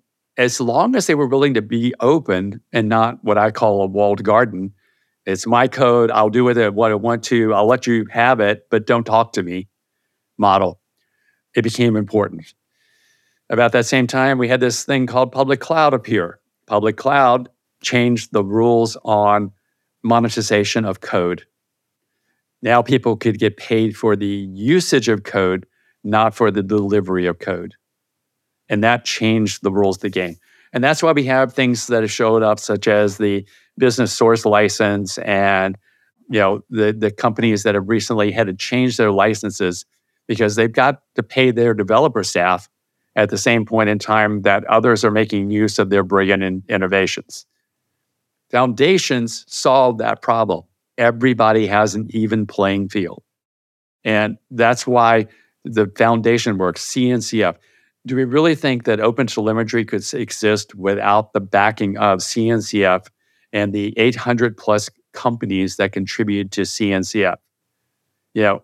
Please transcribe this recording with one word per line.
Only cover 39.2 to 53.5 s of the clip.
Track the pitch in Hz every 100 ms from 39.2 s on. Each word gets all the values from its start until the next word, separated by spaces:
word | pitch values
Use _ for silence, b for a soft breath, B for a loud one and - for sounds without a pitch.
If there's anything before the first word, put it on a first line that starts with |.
| 107 101 104 - 92 87 - _ _ _ -
because | 110 107 104
they've | 113
got | 113 131 143 _
to | -
pay | 104 131 127
their | 117 117
developer | 104 98 113 156 117
staff | 92 90 87 90 - _ _ _ _ -
at | 104
the | 107
same | 127 117
point | 110 113 107
in | 104
time | - 110 107 104
that | 98 98 -
others | 113 123 110
are | 113
making | 107 110 104 98
use | 104 107 -
of | 98
their | 101
brilliant | 92 98 95 98
in-, | 95 92 95
innovations. | 104 92 98 92 - - - - _ _ _ _ _ _ _ _ _ _
Foundations | 123 127 110 147 190 - 127 117 - -
solve | - 147 135 127 113
that | 113 107
problem. | - 113 107 87 - _ _ -
Everybody | 117 117 131 120 110 110 104
has | 101 107
an | 104 110
even | 110 107 110 104
playing | - 98 98 98
field. | 104 87 - _ _ _